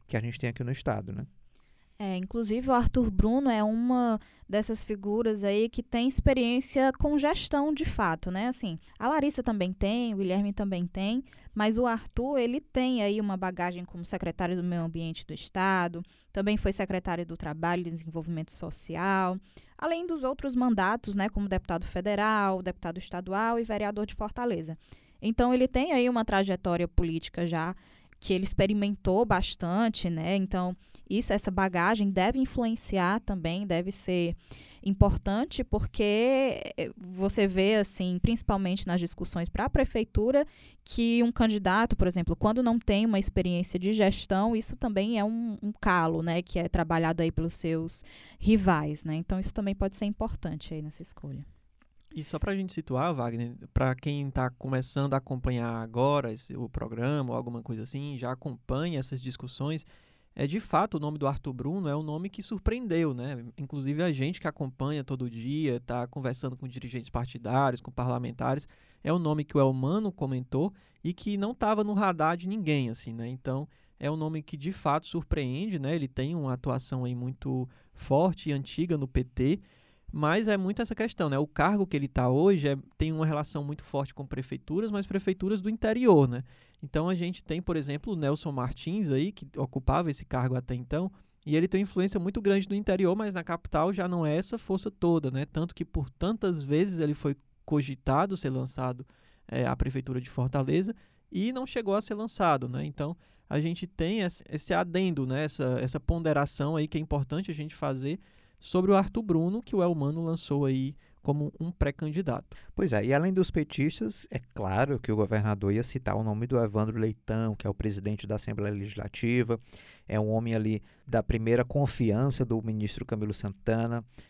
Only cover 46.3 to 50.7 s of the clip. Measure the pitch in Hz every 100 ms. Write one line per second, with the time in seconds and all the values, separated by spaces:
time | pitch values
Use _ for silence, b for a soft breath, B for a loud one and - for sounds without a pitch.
46.3 | 170 180 185 170 - 160 165 165 165 165
47.3 | 160 165 - 165 160 165 - - B B
48.3 | B - 214 190 165 151 151 160 156 170
49.3 | 190 190 - 196 196 196 - 208 208 226
50.3 | - 175 156 -